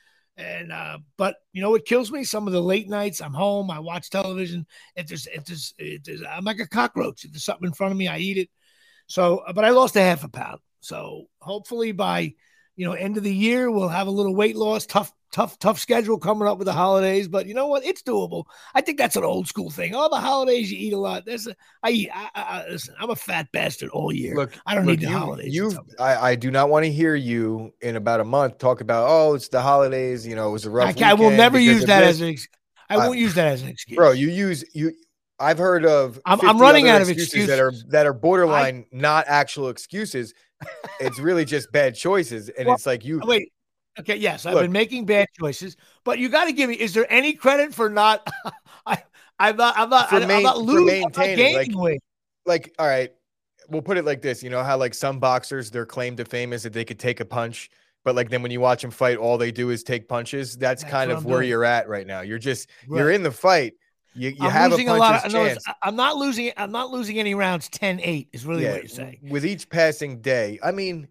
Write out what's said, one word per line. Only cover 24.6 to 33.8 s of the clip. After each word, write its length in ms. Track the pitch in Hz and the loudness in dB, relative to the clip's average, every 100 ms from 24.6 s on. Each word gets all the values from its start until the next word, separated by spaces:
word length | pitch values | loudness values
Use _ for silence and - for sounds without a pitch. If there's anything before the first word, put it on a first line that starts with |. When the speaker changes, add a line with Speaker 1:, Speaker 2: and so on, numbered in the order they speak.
Speaker 1:
I 120 | - 202 | -4 0
don't 100 | 180 | 2
Speaker 2:
look, 140 | 165 | 2
Speaker 1:
need 80 | 160 | 0
the 20 | |
Speaker 2:
you, 80 | - | -4
Speaker 1:
holidays 280 | 151 147 - | -6 -8 -6
to 20 | |
Speaker 2:
you've, 220 | 151 214 | -4 -4
Speaker 1:
tell 80 | 180 | -6
me. 120 | - - | -10 -4
Speaker 2:
I, 320 | 127 123 123 | 0 2 2
I 40 | 123 | 0
do 160 | 127 | 0
not 180 | 135 143 | 2 4
wanna 160 | 151 160 | 4 2
hear 300 | 147 165 151 | 2 0 0
you 580 | 123 117 110 110 110 - | 0 -2 -2 -4 -8 -10
in 160 | 120 113 | -6 -4
about 240 | 104 117 | 0 0
a 40 | |
month 340 | 110 135 135 - | 0 0 0 0
talk 220 | 127 127 | 0 0
about, 260 | 113 117 120 | 0 0 4
"Oh, 260 | 160 156 | 4 4
it's 140 | 147 - | 2 0
the 120 | 127 | 0
holidays, 640 | 131 143 139 131 127 123 | 4 4 4 2 -2 -4
you 120 | 113 110 | -8 -4
know, 120 | 107 | -4
it 40 | |
was 120 | 107 | -4
a 60 | 107 | -4
rough 200 | 113 123 | 0 0
Speaker 1:
I 20 | |
ca-, 180 | 180 220 | 4 6
I 40 | |
will 100 | 208 | 8
Speaker 2:
weekend 120 | 220 208 | 8 8
Speaker 1:
never 220 | 233 254 | 6 8
Speaker 2:
because 80 | 240 | 6
Speaker 1:
use 80 | 233 | 6
Speaker 2:
of 40 | 202 | 6
Speaker 1:
that 120 | 196 | 8
Speaker 2:
this." 80 | 185 | 6
Speaker 1:
as 100 | 160 | 4
an 80 | 165 | -2
ex-, 200 | 147 - _ _ _ - | -6 -12 _ _ _ -2
I 80 | 208 | 2
won't 180 | 240 247 | 2 2
Speaker 2:
I, 40 | |
Speaker 1:
use 140 | 233 | 0
that 140 | 175 160 | 2 2
as 140 | 131 | 0
an 60 | 131 | -6
excuse. 260 | 120 | -12